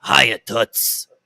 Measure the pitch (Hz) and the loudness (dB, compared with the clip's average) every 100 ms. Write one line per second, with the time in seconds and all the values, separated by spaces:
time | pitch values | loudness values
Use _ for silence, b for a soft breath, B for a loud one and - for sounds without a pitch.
0 | - 143 127 110 - 110 110 - - - | 2 2 2 0 -4 -2 -2 -2 -4 -6
1 | - _ | -10 _